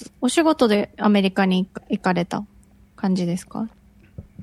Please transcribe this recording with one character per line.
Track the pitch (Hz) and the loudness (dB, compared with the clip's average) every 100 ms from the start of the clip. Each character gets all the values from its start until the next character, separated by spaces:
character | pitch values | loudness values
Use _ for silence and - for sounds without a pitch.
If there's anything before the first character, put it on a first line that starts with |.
| - - | -16 -6
お | 254 | -2
仕 | 339 | 2
事 | 320 311 240 | 2 2 2
で | 208 202 - | 2 0 -2
ア | 214 | 2
メ | 202 | 2
リ | 190 | 2
カ | 190 190 | 2 2
に | 185 185 | 2 -2
行 | |
か-、 | - - | -8 -6
行 | 214 | -4
か | 190 | -2
れ | 180 175 | -2 -2
た | - 208 _ _ _ _ - | -6 -10 _ _ _ _ -8
感 | 196 185 | -2 -2
じ | 175 | -2
で | 180 | -6
す | - | -8
か？ | - 226 - _ _ - - - - | -10 -10 -12 _ _ -20 -20 -20 -20